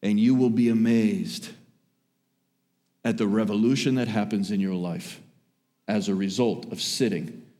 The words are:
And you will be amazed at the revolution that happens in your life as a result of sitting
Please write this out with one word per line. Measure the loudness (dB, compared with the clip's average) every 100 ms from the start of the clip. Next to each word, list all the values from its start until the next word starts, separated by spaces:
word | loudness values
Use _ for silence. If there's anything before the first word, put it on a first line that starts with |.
And | 2 4
you | 4
will | 4 2
be | 2 2
amazed | 4 4 4 2 0 -4 -8 -14 -20 _ _ _ _ _ _ _ _ _ _ _ _ _ _
at | -4 0
the | 0
revolution | 2 2 2 2 2 2 0
that | 0
happens | -2 -2 -2 -2
in | -2
your | -2
life | -2 -4 -6 -10 -18 -20 _ _ _ _ _ -4
as | -4 0
a |
result | -2 -2 0 0 0 -8
of | -8
sitting | -6 -2 -2 -2 -8 -14 -20 _